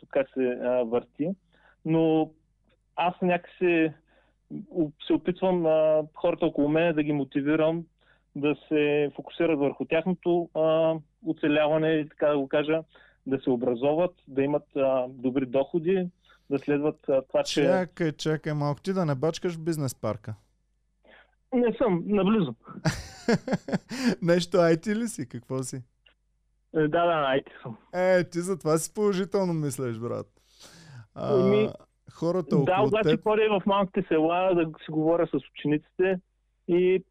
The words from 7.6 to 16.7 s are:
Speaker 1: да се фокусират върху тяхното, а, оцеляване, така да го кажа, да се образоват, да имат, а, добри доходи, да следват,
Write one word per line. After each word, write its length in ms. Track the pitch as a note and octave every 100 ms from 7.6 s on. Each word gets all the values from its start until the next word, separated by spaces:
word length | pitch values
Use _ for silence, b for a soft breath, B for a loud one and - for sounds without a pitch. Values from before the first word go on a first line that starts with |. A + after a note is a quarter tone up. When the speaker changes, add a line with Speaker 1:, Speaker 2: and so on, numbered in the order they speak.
| D#3 E3+ E3 _ b b b D3
Speaker 1:
да 200 | D3 C#3+ -
се 440 | D3+ D3 D3 C#3+ -
фокусират 440 | - - E3 D3
върху 260 | C#3 - C#3
тяхното, 640 | D#3+ F#3 F3 F3 F3 F3
а, 420 | D#3 D#3+ D#3+ D#3+ D#3+ - _ E3
оцеляване, 840 | D#3 D3+ D3+ D3+ D#3 D#3 D#3 D3+
така 180 | - D3+
да 100 | D3
го 100 | C3+
кажа, 360 | D3+ C#3+ D#3+ D#3+ b b b C3
да 140 | C3
се 100 | C#3
образоват, 640 | A#2+ B2+ A#2 C#3 D#3 F3+ - -
да 140 | C3+
имат, 340 | C#3 D3 - C#3+
а, 320 | C3+ C3 B2+
добри 360 | C3 B2+ C3 C3
доходи, 640 | C3 C3+ F3 D#3+ F#3+ F3+ _ b b -
да 100 | C#3
следват, 500 | -